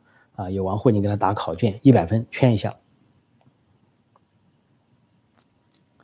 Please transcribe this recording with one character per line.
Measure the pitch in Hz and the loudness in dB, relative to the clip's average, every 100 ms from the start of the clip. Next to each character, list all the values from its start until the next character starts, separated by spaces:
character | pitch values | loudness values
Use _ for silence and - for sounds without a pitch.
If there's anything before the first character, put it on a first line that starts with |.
| _ _ _ - | _ _ _ -12
啊， | 92 | -8
有 | 95 | -4
王 | 95 98 | -4 0
慧， | 123 | 2
你 | 104 | 2
给 | 101 | 0
他 | 104 | 0
打 | 95 | 0
考 | 101 - - | -2 -4 -4
卷， | 113 104 | -4 2
一 | 139 | 4
百 | 117 87 | 4 2
分， | 113 117 | -2 -4
圈 | - 127 | 0 2
一 | 107 | 2
下。 | 101 - _ _ _ _ _ _ _ _ _ _ _ _ _ _ _ _ _ _ _ _ _ _ _ _ _ _ _ _ _ _ _ _ | -2 -10 _ _ _ _ _ _ _ _ _ _ _ _ _ _ _ _ _ _ _ _ _ _ _ _ _ _ _ _ _ _ _ _